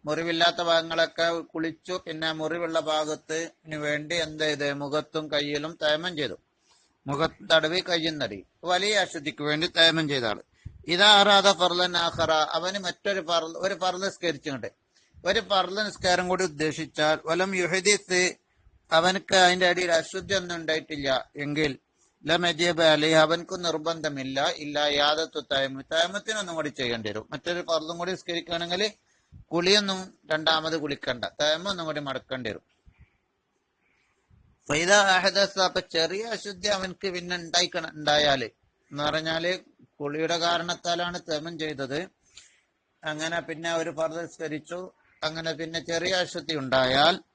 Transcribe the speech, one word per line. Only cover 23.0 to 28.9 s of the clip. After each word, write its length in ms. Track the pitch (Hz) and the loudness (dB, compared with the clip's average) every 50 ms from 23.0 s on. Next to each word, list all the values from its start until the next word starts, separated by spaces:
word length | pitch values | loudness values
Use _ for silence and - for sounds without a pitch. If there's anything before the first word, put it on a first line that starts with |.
| 151 160 160 | 4 6 6
അവനക്ക് 400 | 156 156 156 165 170 170 - 185 180 | 6 6 6 4 -2 -2 -8 -8 -4
നിർബന്ധമില്ല, 800 | 175 170 156 156 151 165 165 165 156 151 143 139 131 135 135 135 143 170 - | -4 -4 -4 -2 -2 -4 -4 -2 -4 -6 -4 -4 -8 -4 -2 0 0 0 0
ഇല്ല 300 | - 151 147 147 147 147 147 | -4 -8 -4 -2 0 0 2
ഇആദത്തു 520 | 143 143 143 147 151 156 160 - - 151 | 2 4 4 4 2 2 -2 -4 -6 -10
തയമ്മു, 420 | 131 _ 143 135 135 135 135 135 | -6 _ -2 0 0 -2 -4 -10
തയമ്മത്തിനൊന്നും 720 | 139 _ 160 165 170 175 196 202 202 220 220 214 196 175 165 | -8 _ 0 0 0 0 -2 -8 -6 -6 -6 -4 -6 -6 -6
കൂടി 160 | 160 151 147 | -4 -4 -6
ചെയ്യേണ്ടി 380 | 139 - 131 120 117 113 107 107 | -4 -4 -2 -2 -2 -2 -4 -6
വരും. 160 | 101 107 - _ | -6 -6 -8 _
മറ്റൊരു 300 | 147 143 _ 170 175 175 | -12 -8 _ -4 -4 -4
ഫർളും 360 | 165 165 165 156 156 156 170 170 | -2 -2 -2 -2 -2 -4 -8 -6
കൂടി 140 | 175 180 | -4 -6
നിസ്കരിക്കുകയാണെങ്കിൽ 680 | 185 - - - 170 170 165 170 170 170 170 170 175 185 208 214 | -6 -6 -6 -6 -6 -6 -6 -6 -6 -6 -4 -4 -2 -2 -2 -2